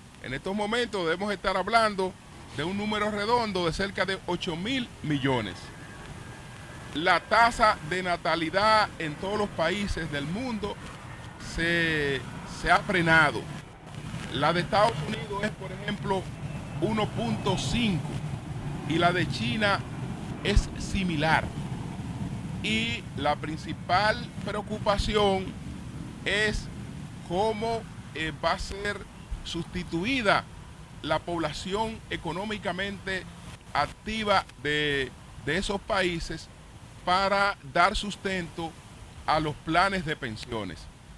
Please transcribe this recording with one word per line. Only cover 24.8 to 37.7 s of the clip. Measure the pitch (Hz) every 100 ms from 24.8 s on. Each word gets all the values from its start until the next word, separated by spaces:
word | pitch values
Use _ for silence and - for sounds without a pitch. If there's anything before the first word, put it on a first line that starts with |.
| 220 202 220 208 202 190 185 - - - - - - - -
es | 202 214 208 - - - - - - -
cómo, | 175 220 220 226 226 - - - 151
eh, | 156 147
va | 165
a | 185
ser | - 196 202 196 - - - -
sustituida | - 165 170 180 175 165 214 269 202 143 - - - - - -
la | 143 156
población | - 170 156 143 190 202 226 220 -
económicamente | 170 170 170 214 208 196 180 202 196 196 185 170 - - - -
activa | 139 147 - 214 220 208 190 - -
de, | 143 151 147 143 123 - - - 143
de | 170
esos | 202 202
países | - 202 180 170 - 160 - - - - - - 175
para | 185 196 196 202 190 139